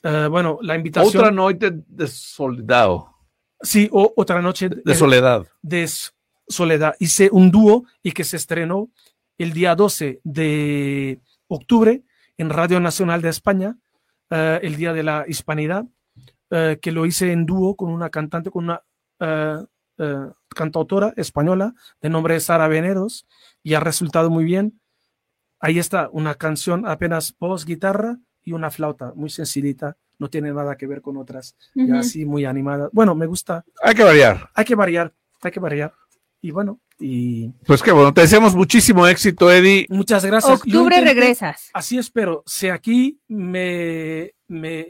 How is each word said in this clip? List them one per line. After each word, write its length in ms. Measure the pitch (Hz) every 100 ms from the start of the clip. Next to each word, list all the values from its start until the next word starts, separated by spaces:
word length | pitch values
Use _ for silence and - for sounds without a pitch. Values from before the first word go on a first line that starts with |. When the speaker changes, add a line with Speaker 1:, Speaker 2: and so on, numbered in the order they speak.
Speaker 1:
eh, 240 | 165 151 151
bueno, 300 | 170 170 156
la 140 | 165
invitación. 420 | 165 160 165 196 202
Speaker 2:
Otra 80 | 220
noche 400 | 196 190 185 202 160 -
de 200 | - 147
soledad. 840 | - - - 135 123 110 123 104 85 - _ _ _ _ _
Speaker 1:
Sí, 280 | - 208 208
o, 220 | 196 214
otra 240 | - 196 175
noche 280 | 175 185 185
Speaker 2:
De 120 | -
Speaker 1:
de 100 | -
Speaker 2:
soledad. 500 | 165 147 127 127 117 87 _
Speaker 1:
de 200 | 147 175
s-, 280 | 165 - - _ _ _ -
soledad. 480 | - 170 156 156 -
Hice 300 | 165 - 196
un 180 | 202 185
dúo 320 | 196 214 233 247 _
y 80 | 185
que 100 | -
se 140 | 156 165
estrenó 520 | - 165 165 190 226 _ _ _ _ -
el 120 | 170
día 220 | 160 180
doce 460 | 165 202 - 147 131
de 960 | 156 147 160 151 147 143 139 139 135 131 _ _ _
octubre 560 | 156 - 233 220 254 _ _ _ -
en 140 | 160
Radio 280 | 151 170 180
Nacional 420 | 175 156 180 170
de 60 | 165
España, 460 | 156 214 190 196 240 _ _ _ _ _
eh, 300 | 165 160 165
el 120 | 180 151
Día 160 | 170
de 100 | 160
la 220 | 156 151 147
Hispanidad, 560 | 151 - 151 151 190 240 _ _ _ _ _ _
eh, 280 | 170 160 156
que 100 | 170
lo 120 | 165
hice 280 | 165 165 180
en 120 | 170
dúo 300 | 165 190 185
con 160 | 202 175
una 180 | 165 165
cantante, 400 | 156 151 170 170
con 140 | 180
una, 180 | 170 170 _ _ _ _
eh, 380 | 165 156 156 156 208 _ _ -
eh, 180 | 151 139 135 _ _
cantautora 580 | - 156 160 135 196 208 -
española 560 | 165 147 156 185 208 - _ _
de 80 | 151
nombre 300 | 165 160 165
Sara 300 | 156 165 160
Veneros, 580 | 156 175 196 202 - _ _ _ _
y 120 | 156
ha 80 | 151
resultado 480 | 160 - 170 170 165
muy 160 | 165
bien. 340 | 165 185 214 _ _ _ _ _ _ _ _ _
Ahí 180 | 156 165
está, 300 | 170 190 131
una 220 | 156 156
canción 520 | 147 160 156 - 175 220
apenas 480 | 156 170 165 156 _
voz, 280 | 170 185
guitarra 520 | 156 165 196 202 220 240 _ _
y 100 | -
una 180 | 165 156
flauta, 400 | - 151 147 123
muy 140 | - 147
sencillita, 680 | - 151 143 143 135 147 147 _ _
no 120 | 143
tiene 220 | 160 147
nada 220 | 143 143
que 120 | 139 135
ver 140 | 139
con 160 | 143 139
otras, 380 | 131 131 - _ _
y 80 | 262
Speaker 3:
Ujú. 120 | 254 247
Speaker 1:
así 260 | 240 160
muy 200 | 147 147
animada. 440 | 139 135 139 143 147
Bueno, 240 | 214 214
me 100 | 160
gusta. 380 | 160 180 - 170 _ _
Speaker 2:
Hay 140 | -
que 80 | 226
variar. 460 | 208 151 120 95 -
Speaker 1:
Hay 120 | -
que 100 | 220
variar, 380 | 220 190 170 170 _ _ _
hay 100 | 180
que 80 | 190
variar. 340 | 170 147 147 _ _ _ _ _
Y 100 | 170
bueno, 280 | 165 202 220 _ _
y 500 | 135 123 123 117 117 -
Speaker 2:
Pues 160 | - 139
qué 80 | 175
bueno, 220 | 160 143
te 80 | 156
deseamos 340 | 165 214 220
muchísimo 500 | 185 185 233 - 185 175
éxito, 440 | 175 208 170 175
Eddie. 340 | 180 185 196 -
Speaker 1:
Muchas 340 | 190 196 208
gracias. 380 | 196 220 262 262
Yo 140 | 233 196
Speaker 3:
Octubre 180 | 349 359
Speaker 1:
intento 220 | 330 247
Speaker 3:
regresas. 500 | 247 247 175 - -
Speaker 1:
Así 240 | 190 - 247
espero. 460 | 226 233 196 160
Si 240 | - - 185
aquí 500 | 180 - 240 269 302 _
me, 1040 | 214 180 185 180 175 170 160 160 160 180 _ _
me, 400 | 165 160 160